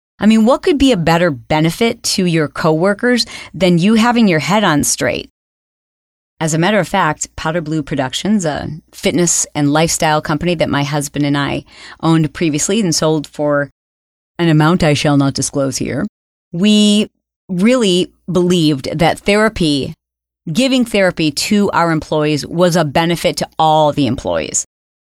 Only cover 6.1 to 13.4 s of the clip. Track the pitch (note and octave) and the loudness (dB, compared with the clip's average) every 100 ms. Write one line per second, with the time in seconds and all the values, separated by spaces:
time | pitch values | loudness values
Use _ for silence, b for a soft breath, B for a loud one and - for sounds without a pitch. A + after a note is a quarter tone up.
6.1 | _ _ - D#3+ D#3 F3 G#3+ E3 G3 D#3+ | _ _ -6 -2 0 0 0 0 0 0
7.1 | D3+ - - D#3+ E3+ D3+ D#3 C#3 C#3 B2+ | -2 -8 -8 -6 -4 -4 -6 -4 -4 -6
8.1 | - F#3+ G#3+ E3 C#3+ - D3+ - - G3 | -4 -2 0 -2 -6 -8 -12 -16 -6 -2
9.1 | D#3+ F3 - - D3+ C#3+ D3+ E3 - D#3+ | 0 0 0 -4 -2 0 2 0 0 0
10.1 | D3+ D3+ D3+ E3+ E3+ D3 C#3+ C#3+ D3 C#3+ | 0 -2 -2 -2 -2 -2 -2 -2 -4 -6
11.1 | D3 D3 C#3+ C#3 C3+ - B B B D#3+ | -4 -2 -2 -2 -6 -10 B B B 0
12.1 | E3 D#3 - E3 D3 - A3+ F#3+ D3+ D#3+ | 2 0 -2 -2 -2 -2 -2 0 0 0
13.1 | D#3 C#3+ - | 0 -4 -6